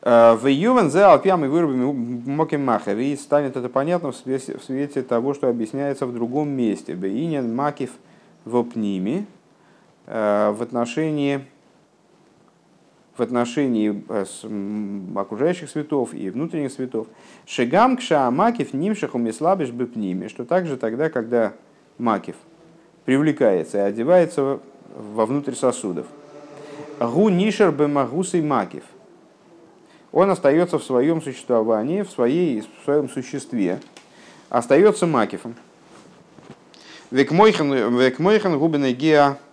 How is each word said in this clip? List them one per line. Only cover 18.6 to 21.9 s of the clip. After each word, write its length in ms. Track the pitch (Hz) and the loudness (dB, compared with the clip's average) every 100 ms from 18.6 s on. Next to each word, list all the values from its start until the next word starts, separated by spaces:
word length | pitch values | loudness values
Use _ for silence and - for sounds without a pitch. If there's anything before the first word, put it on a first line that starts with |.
| - | -4
нимшах 400 | 135 180 214 147 | -4 -4 -2 -4
умислабиш 560 | 127 117 110 156 190 139 | -4 -4 -2 0 0 -2
бепними. 560 | 120 120 113 101 92 92 | -4 -6 -4 -4 -4 -6
Что 180 | - | -10
также 320 | 120 180 175 135 | -2 -2 0 -4
тогда, 340 | 113 117 156 | -4 -2 -2
когда 420 | 131 113 120 110 - _ _ _ | -2 -2 0 0 -4 _ _ _